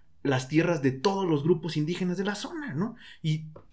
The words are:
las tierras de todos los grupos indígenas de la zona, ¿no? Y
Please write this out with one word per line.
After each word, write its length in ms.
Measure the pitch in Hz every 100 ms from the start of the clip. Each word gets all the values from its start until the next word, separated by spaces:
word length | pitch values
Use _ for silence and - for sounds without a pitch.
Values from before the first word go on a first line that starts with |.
| - -
las 260 | 143 131 131
tierras 320 | 151 175 160
de 120 | 135
todos 360 | 131 - 196 185
los 160 | 151
grupos 320 | 160 165 175 156
indígenas 400 | 151 175 180 175
de 80 |
la 120 | 196 202
zona, 360 | 277 339 285
¿no? 240 | 139 226 - - -
Y 220 | 156 160 - - -